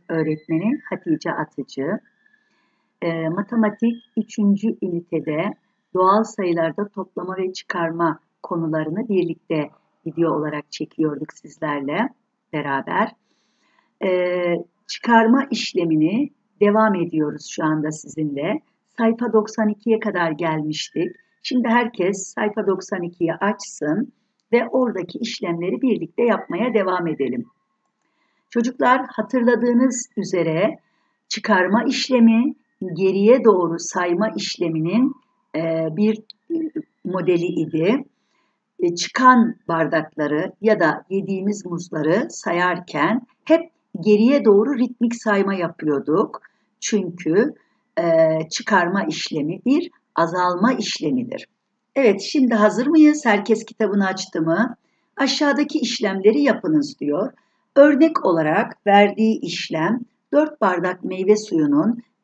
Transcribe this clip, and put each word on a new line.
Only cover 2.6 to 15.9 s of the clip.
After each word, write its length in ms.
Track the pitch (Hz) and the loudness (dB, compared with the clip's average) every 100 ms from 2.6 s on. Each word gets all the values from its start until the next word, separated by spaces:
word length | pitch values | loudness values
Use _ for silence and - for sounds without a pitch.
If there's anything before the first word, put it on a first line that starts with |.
| _ _ _ _ | _ _ _ _
Ee, 280 | 170 165 160 | -6 -4 -4
matematik 640 | 180 202 233 214 208 233 233 _ - | -4 -4 0 0 0 -2 -2 _ -8
üçüncü 600 | 214 - 202 202 226 - | -6 0 0 2 -2 -4
ünitede 720 | 185 170 175 160 160 151 196 - _ _ _ | -6 -6 -4 -6 -4 -4 -4 -8 _ _ _
doğal 300 | 185 185 208 | 2 4 4
sayılarda 640 | 220 - 185 170 160 156 208 | 0 -4 -2 0 -2 -4 -8
toplama 500 | 202 180 - 180 190 | -8 -12 -10 -8 -6
ve 160 | 185 | -6
çıkarma 680 | 185 - 180 165 165 165 156 _ _ | -8 -10 -4 -4 0 -2 -2 _ _
konularını 680 | - 170 160 160 151 185 226 | -8 -4 -2 -4 -4 -6 -2
birlikte 600 | 190 170 160 _ 156 147 _ _ _ 165 | -2 -2 -6 _ -4 -4 _ _ _ -10
video 280 | 160 165 | -2 0
olarak 380 | 151 151 147 - | 0 -4 -8 -12
çekiyorduk 600 | - 156 - 156 139 151 | -12 -10 -2 -2 -2 -12
sizlerle 760 | - 151 - 156 147 139 165 247 - _ _ _ | -14 -20 -8 -6 -4 -4 -4 -4 -6 _ _ _
beraber. 640 | 156 143 135 - 180 220 - _ _ _ _ _ _ _ _ | -8 -4 -6 -2 -2 -2 -6 _ _ _ _ _ _ _ _
Ee, 520 | 190 180 180 180 175 170 - _ - | -2 0 0 -2 -2 -2 -6 _ -16
çıkarma 600 | - 233 226 226 269 277 | -6 4 4 6 2 0
işlemini 800 | 226 - 180 170 | -6 -4 -4 0